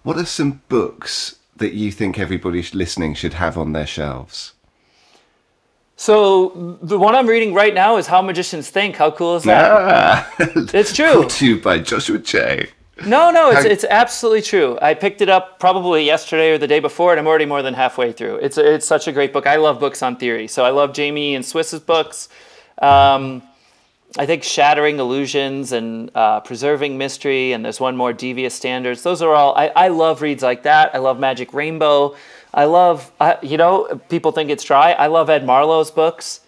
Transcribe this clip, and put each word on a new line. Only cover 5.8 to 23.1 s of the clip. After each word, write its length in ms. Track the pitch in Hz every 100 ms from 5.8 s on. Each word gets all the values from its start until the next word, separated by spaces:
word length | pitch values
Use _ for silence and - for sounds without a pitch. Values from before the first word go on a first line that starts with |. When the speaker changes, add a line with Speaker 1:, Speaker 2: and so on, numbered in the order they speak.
| _ _
Speaker 2:
So 840 | - 214 202 190 185 175 175 175
the 160 | 165 202
one 160 | 208
I'm 140 | 247 240
reading 260 | 226 220
right 200 | 185 208
now 240 | 180 202 226
is 100 | 156
How 140 | 180
Magicians 460 | 190 175 180 165 139
Think. 260 | 190 202 -
How 160 | 151
cool 240 | 151 170 170
is 80 |
that? 260 | 180 143 170
Speaker 1:
Ah. 600 | 208 190 62 80 107 - -
<laughs> 0 | 165 170 117
Speaker 2:
It's 220 | 196 208 -
true. 180 | 311
Speaker 1:
Brought 160 | 247 127
to 140 | - 131
you 160 | 107
by 180 | 104 85
Joshua 380 | 82 110 - -
J. 520 | - - - 69 - _ _ - 190
Speaker 2:
No, 260 | 262 339
no, 180 | 339 302
it's, 140 | 233
Speaker 1:
How 60 | 220
Speaker 2:
it's 160 | 202 -
absolutely 560 | 214 240 - 233 220
true. 360 | 208 196 139 120
I 120 | 147
picked 280 | 156 196 196
it 80 | 196
up 280 | 185 185 _
probably 480 | 180 185 180 156 147
yesterday 460 | 160 - 160 160
or 60 | 156
the 100 | 143
day 140 | 151
before, 300 | 151 - 175
and 80 | 165
I'm 80 | 156
already 180 | 160 147
more 160 | 143
than 120 | 131
halfway 380 | 123 127 - 120
through. 240 | 113 107 104
It's, 200 | 143 147
it's 280 | 147 151 -
such 220 | 156 160
a 60 |
great 180 | 139 139
book. 160 | 139 139
I 80 | 156
love 240 | 151 123
books 240 | 143 -
on 140 | 127 123
theory. 300 | 123 113 110
So 180 | - 127
I 40 |
love 200 | 139 143
Jamie 400 | 139 147 147 143
and 120 | 135 123
Swiss's 340 | 165 160 160
books. 480 | - 165 151 - - - _ _ _ -
Um, 600 | 143 139 139